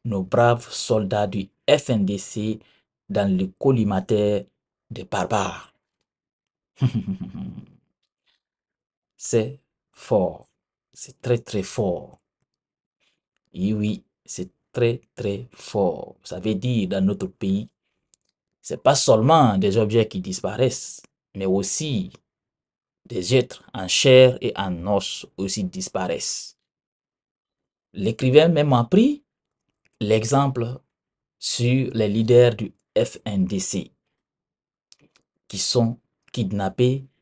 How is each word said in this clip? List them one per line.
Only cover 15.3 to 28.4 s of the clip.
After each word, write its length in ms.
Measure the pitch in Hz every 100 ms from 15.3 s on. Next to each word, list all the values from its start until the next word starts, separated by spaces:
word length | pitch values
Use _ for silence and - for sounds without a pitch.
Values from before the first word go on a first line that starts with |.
| 101 123
fort. 640 | - - 107 92 73 - -
Ça 160 | - 92
veut 160 | 107 98
dire, 320 | 127 117 92
dans 160 | 95
notre 240 | 95 98 92
pays, 400 | - 95 98 117 _ _ _ _ _ _ _ _ _
c'est 200 | - -
pas 140 | 135 143
seulement 640 | - 110 131 160 123 95
des 180 | 101 107
objets 320 | 107 113 107
qui 140 | 95
disparaissent, 800 | 95 92 95 110 127 - - - - _ _ 98
mais 120 | 95
aussi 680 | 98 95 - 156 117 92 - _ _ _ _ _ _ _ _ -
des 300 | 113 87 127
êtres 340 | 123 - -
en 160 | 110 92
chair 480 | - 139 127 127 -
et 140 | 113 -
en 320 | 98 85 90
os 380 | 101 - - - -
aussi 300 | 95 107 92
disparaissent. 920 | 92 92 95 87 - - - - - _ _ _ _ _ _ _ _ _ _ _ _ _
L'écrivain 560 | 92 101 117 131 143